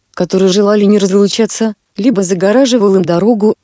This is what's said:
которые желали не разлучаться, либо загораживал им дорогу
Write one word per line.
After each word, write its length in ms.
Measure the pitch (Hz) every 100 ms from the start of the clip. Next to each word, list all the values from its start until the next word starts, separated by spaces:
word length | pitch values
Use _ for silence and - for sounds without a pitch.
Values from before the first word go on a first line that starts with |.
| _
которые 360 | - 175 190 190
желали 360 | 185 202 214
не 140 | 202 208
разлучаться, 760 | 190 196 202 - 220 - 220 208 _ -
либо 260 | 220 196
загораживал 760 | 180 185 196 226 269 247 202 190
им 80 |
дорогу 520 | 175 170 202 226 214 -